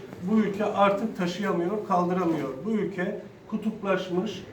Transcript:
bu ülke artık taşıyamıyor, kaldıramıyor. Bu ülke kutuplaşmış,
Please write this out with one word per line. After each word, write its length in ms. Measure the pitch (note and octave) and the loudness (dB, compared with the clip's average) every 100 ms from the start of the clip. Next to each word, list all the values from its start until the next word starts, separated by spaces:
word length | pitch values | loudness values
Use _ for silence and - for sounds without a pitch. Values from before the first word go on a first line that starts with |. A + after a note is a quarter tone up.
| - - F3+ | -8 -6 2
bu 80 | A3 | 4
ülke 260 | G3+ G3 G#3 | 4 2 0
artık 520 | F#3+ G3 G3 A3 G3 | 4 4 4 0 -2
taşıyamıyor, 680 | F3 - G3 F3 F3 G#3+ - | -2 0 0 0 0 -2 0
kaldıramıyor. 640 | F3+ F3 F#3 E3+ D#3 C3+ - G3 | 2 2 2 2 0 -2 -4 -2
Bu 60 | |
ülke 500 | G#3+ F3 - F#3+ - - - - | 0 0 -2 -2 -4 -8 -18 -8
kutuplaşmış, 960 | G#3+ A3 - G3 F3+ - F3 G#3+ F#3+ - | -4 -2 -2 0 0 0 0 0 -4 -10